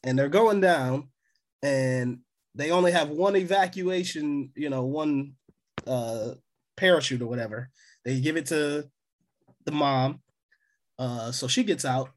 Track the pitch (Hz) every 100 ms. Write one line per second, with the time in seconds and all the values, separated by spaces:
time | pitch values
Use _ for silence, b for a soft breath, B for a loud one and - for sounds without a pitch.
0 | 131 131 139 190 220 202 185 165 127 135
1 | 139 _ _ _ _ _ 143 135 131 127
2 | 123 123 _ _ _ 123 151 175 180 175
3 | 147 151 196 196 180 196 185 185 180 180
4 | 180 160 151 143 131 - 147 131 127 147
5 | 151 139 139 131 _ _ _ - - 127
6 | 117 113 113 - _ _ _ - 190 165
7 | 131 127 120 120 113 110 127 b b b
8 | 123 131 143 160 147 156 147 147 139 _
9 | _ _ _ _ _ _ - 147 143 135
10 | 131 - _ _ _ _ _ _ _ -
11 | 127 120 113 127 131 254 208 156 139 127
12 | 135